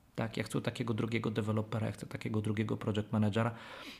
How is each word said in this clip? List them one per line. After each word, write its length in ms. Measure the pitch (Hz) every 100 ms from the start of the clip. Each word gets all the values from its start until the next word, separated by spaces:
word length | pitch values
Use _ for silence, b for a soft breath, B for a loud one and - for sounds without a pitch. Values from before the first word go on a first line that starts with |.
| -
Tak, 220 | - 113 -
ja 80 |
chcę 160 | 110 139
takiego 340 | 113 110 120
drugiego 360 | 107 113 113 117
dewelopera, 560 | 110 107 107 107 110 107
ja 60 |
chcę 140 | 107 -
takiego 340 | - 120 110
drugiego 360 | 104 107 107 110
project 360 | - 104 104
managera". 420 | 110 107 104 113 113 B B B